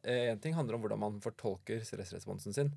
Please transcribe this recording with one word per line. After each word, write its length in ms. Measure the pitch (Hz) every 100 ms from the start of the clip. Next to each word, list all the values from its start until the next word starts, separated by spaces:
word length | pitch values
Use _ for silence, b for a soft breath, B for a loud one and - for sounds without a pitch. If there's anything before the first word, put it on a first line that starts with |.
eh, 280 | - 123 120
en 80 | 107
ting 140 | 156
handler 200 | 131 117 117
om 60 |
hvordan 160 | 110 104
man 220 | 104 101
fortolker 600 | 110 - 113 95 - 113
stressresponsen 720 | 110 98 95 90 98 95 104
sin. 180 | 101 143